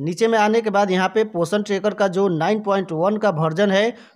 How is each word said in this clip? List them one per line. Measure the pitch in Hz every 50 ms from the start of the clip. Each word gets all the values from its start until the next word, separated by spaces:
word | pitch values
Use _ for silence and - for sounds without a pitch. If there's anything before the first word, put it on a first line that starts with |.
नीचे | 139 160 180 165 226 226
में | 226 220
आने | 208 214 220 233
के | 220 220
बाद | 190 202 208 196
यहाँ | 185 180 185 185 -
पे | 220 220
पोषण | 214 214 170 170 156 208 208 208
ट्रैकर | - 202 190 196 214 202
का | 208 208 196
जो | 170 185 202 196
नाइन | 175 156 160 180 214 220
पॉइंट | 214 202 196 196 190 180
वन | 165 156 165 196 214 214
का | 214 208
वर्जन | 175 147 160 160 160 165 208 202
है | 190 196 214 233 240 - - - _